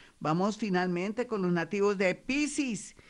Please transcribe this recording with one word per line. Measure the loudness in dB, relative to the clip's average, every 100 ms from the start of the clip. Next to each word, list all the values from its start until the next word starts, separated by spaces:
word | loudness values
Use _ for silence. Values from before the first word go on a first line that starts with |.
| -20 _
Vamos | -2 2 0 -2
finalmente | 0 0 0 0 -2 -4 -4
con | 0
los | 2
nativos | 2 0 2 2 4
de | 2
Piscis. | 0 -2 0 0 0 -2 -4 -8 -18 -20